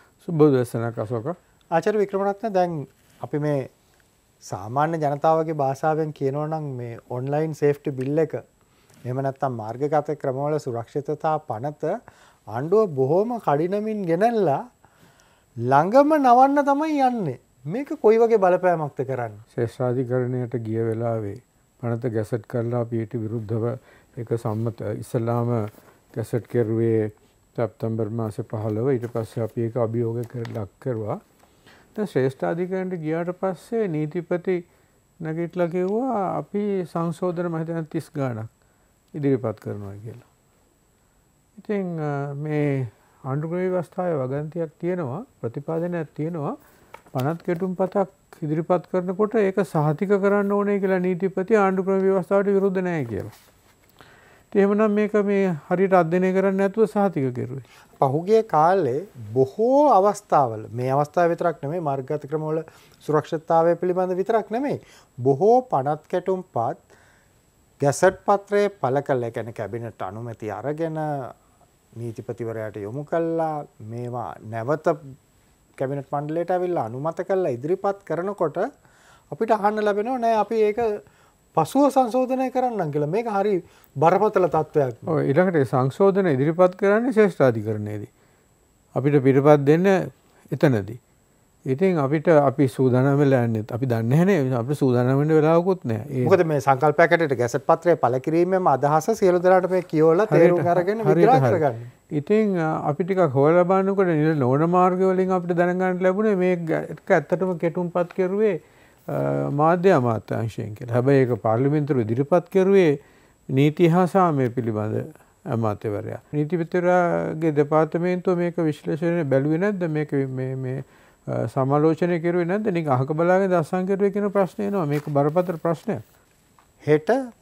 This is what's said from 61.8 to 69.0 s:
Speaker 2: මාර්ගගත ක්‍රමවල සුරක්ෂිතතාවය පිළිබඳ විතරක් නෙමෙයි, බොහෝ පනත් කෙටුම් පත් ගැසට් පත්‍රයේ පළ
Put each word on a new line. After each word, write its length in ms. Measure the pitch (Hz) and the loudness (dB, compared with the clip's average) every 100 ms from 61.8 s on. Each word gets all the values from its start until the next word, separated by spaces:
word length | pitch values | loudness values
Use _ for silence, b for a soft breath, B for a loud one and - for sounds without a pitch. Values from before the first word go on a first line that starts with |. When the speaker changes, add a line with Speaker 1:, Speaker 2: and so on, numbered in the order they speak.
Speaker 2:
මාර්ගගත 460 | 151 135 135 151 139 | -4 -4 -4 -8 -6
ක්‍රමවල 360 | 156 156 160 156 B B B | -6 -4 -6 -8 B B B
සුරක්ෂිතතාවය 720 | - 151 - 160 - 165 170 | -2 -2 0 -8 2 4 4
පිළිබඳ 420 | 170 180 180 185 185 | 2 0 0 0 -2
විතරක් 340 | 196 214 - | 0 0 0
නෙමෙයි, 300 | 226 277 131 b b b - | -4 -2 -4 b b b -4
බොහෝ 420 | 127 135 202 247 | 0 2 4 4
පනත් 480 | 247 143 139 156 - | 2 -2 -2 -6 -4
කෙටුම් 340 | 180 180 185 | -4 -2 -4
පත් 360 | 175 123 117 170 _ b b b b b _ _ _ - | -4 -4 -4 -6 _ b b b b b _ _ _ -2
ගැසට් 380 | 143 - 185 185 - | 0 4 2 2 0
පත්‍රයේ 420 | 202 - 202 202 | 0 2 0 0
පළ 320 | 202 131 139 | -2 -2 -2